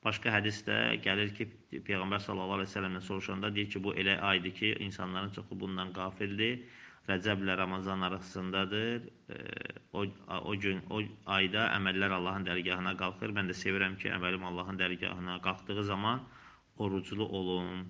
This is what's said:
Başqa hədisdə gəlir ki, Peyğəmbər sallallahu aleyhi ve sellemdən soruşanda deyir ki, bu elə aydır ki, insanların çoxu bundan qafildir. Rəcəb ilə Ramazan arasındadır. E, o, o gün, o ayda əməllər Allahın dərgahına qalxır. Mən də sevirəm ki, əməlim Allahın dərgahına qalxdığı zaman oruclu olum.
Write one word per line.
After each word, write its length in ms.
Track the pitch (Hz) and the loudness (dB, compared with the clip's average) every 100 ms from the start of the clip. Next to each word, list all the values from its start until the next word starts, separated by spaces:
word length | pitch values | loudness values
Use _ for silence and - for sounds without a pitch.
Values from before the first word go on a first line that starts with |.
| 107 | 2
Başqa 300 | 104 117 107 | 2 4 4
hədisdə 400 | 104 104 - 107 117 110 | 4 0 0 2 4 2
gəlir 320 | 107 98 104 | 2 2 2
ki, 160 | 104 107 - - - - | -2 -6 -8 -10 -10 -2
Peyğəmbər 320 | 98 95 98 98 | -2 2 0 0
sallallahu 320 | 98 92 98 | -2 0 0
aleyhi 100 | 98 | 0
ve 60 | 104 | -2
sellemdən 340 | 95 92 92 | -2 -2 -2
soruşanda 440 | 98 95 95 104 101 | -4 -2 -2 -2 0
deyir 180 | 104 | -2
ki, 100 | 101 | -2
bu 120 | 98 - | -2 0
elə 220 | 95 95 | 2 4
aydır 360 | 98 95 90 95 | 4 2 2 0
ki, 100 | 107 - 101 | 0 0 -4
insanların 480 | 98 92 92 98 | -4 -4 -2 -4
çoxu 260 | 101 104 95 | -6 -8 -6
bundan 340 | 95 92 92 92 | -4 -2 -4 -4
qafildir. 680 | 92 95 101 101 110 123 123 - - - - | -6 -2 -4 2 0 0 -8 -16 -18 -16 0
Rəcəb 320 | 95 104 98 | 2 4 2
ilə 140 | 95 92 | 4 2
Ramazan 440 | 92 95 95 95 92 | 2 0 0 0 0
arasındadır. 1000 | 95 92 98 92 95 95 104 110 120 - - - | 0 -6 -6 0 2 2 2 0 -2 -6 -18 -14
E, 80 | - - - - - - | -12 -8 -8 -8 -12 -6
o, 120 | 92 101 98 - 92 | -2 -2 -4 -6 -4
o 120 | - 104 101 | -2 0 2
gün, 180 | 95 85 | 0 -2
o 120 | 107 104 - - | -4 -4 -8 2
ayda 400 | 98 95 104 110 87 | 4 4 4 4 4
əməllər 360 | 95 95 98 | 2 4 2
Allahın 320 | 92 90 98 92 | 2 2 0 0
dərgahına 480 | 87 87 92 92 92 | 0 0 0 0 0
qalxır. 360 | 92 92 110 101 | -2 -2 -2 0
Mən 120 | 92 | 0
də 80 | 92 | 0
sevirəm 400 | 98 98 95 98 | 0 2 2 0
ki, 140 | 101 | -2
əməlim 320 | 92 90 92 92 | 0 0 0 -2
Allahın 320 | 87 92 95 | -4 -4 0
dərgahına 580 | 92 90 92 92 90 90 | 0 0 -4 -4 -4 -2
qalxdığı 420 | 92 92 - 104 | -2 -4 -4 -2
zaman 380 | 101 98 107 127 - - - - _ - | 0 0 0 0 -4 -18 -20 -20 _ -4
oruclu 480 | 104 98 92 101 110 | 0 0 -2 -2 -2
olum. 560 | 98 92 90 90 92 92 | 0 0 0 -2 -4 -8